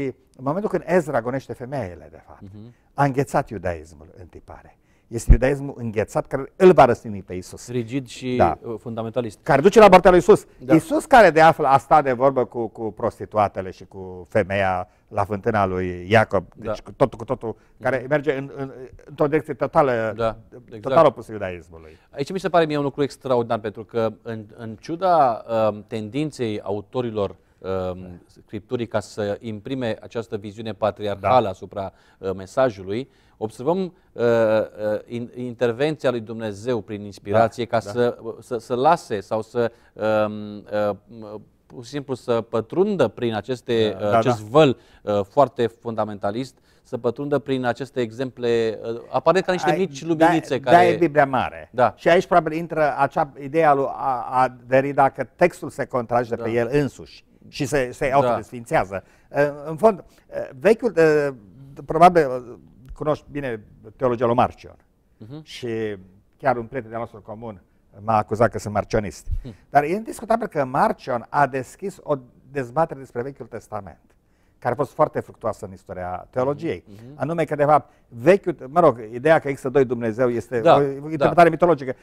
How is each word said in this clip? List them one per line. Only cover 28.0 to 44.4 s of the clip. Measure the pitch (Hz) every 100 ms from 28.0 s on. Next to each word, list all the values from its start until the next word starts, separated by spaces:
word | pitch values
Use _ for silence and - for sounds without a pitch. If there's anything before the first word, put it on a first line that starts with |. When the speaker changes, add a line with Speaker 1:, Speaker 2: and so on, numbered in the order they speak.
| 90 87 _ _ _
Speaker 2:
Scripturii | 107 98 123 113
ca | 107
să | - - 101 101
imprime | 117 104 113 135 120 104
această | 104 120 107 110
viziune | 107 101 110
patriarhală | 98 107 98 104 98 98 127
Speaker 1:
Da. | 107
Speaker 2:
asupra, | 95 98 101 95 - _ _
uh, | 95 95
mesajului, | 95 - 131 98 92 107 135 _ _ _
observăm, | 110 - 127 185 180 - _
uh, | -
uh, | 117 117 110 110 95 - 107 107 -
in-, | 117 120 -
intervenția | 123 113 120 113 147 151 135
lui | 120
Dumnezeu | 110 113 110 98 117 117
prin | 98 104
inspirație | 104 95 101 107 113 - 113
Speaker 1:
Da, | 113
Speaker 2:
ca | 101
Speaker 1:
da. |
Speaker 2:
să, | 113 120 - 113 110
să, | - 117
să | - 123
lase | 147 170 - 107
sau | - 110
să, | 110 120 117 - _
um, | - 107 107 107 107 104 104
uh, | - 104 104 95 _
m-, | 117 107 104 - _ _
pur | 147
și | 120
simplu | 143 135
să | 127 - 117
pătrundă | 107 117 107 143 208 190 117
prin | - 120
aceste, | 107 101 123 - 117 107 95
Speaker 1:
Da, | 104
Speaker 2:
uh, |
Speaker 1:
da, | 110
Speaker 2:
acest | 117 113